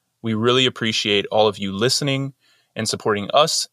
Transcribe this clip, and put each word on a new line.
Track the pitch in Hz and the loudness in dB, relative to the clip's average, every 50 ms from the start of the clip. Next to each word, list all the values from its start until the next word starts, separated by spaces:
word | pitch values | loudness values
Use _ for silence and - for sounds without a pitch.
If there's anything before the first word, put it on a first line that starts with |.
| _ _ _ _ | _ _ _ _
We | - 113 110 | -6 -4 -2
really | 107 117 123 123 131 131 | 0 2 2 4 4 2
appreciate | 120 - - 120 113 107 - - 107 101 98 - | 0 0 -2 -4 -2 -2 -2 0 2 0 0 0
all | - 98 107 107 | 0 2 2 4
of | 110 95 | 2 2
you | 98 101 95 | -2 -6 -6
listening | 95 98 117 131 - - 151 139 135 135 135 135 - _ _ _ _ _ _ _ _ | -2 0 0 0 0 0 0 -2 -2 -2 -4 -8 -10 _ _ _ _ _ _ _ _
and | - 110 - | -6 -6 -4
supporting | - - - 113 104 101 101 - | -6 -4 -2 -2 -2 -2 -2 0
us | - 139 156 160 - - - - | 2 2 2 2 0 -4 -6 -8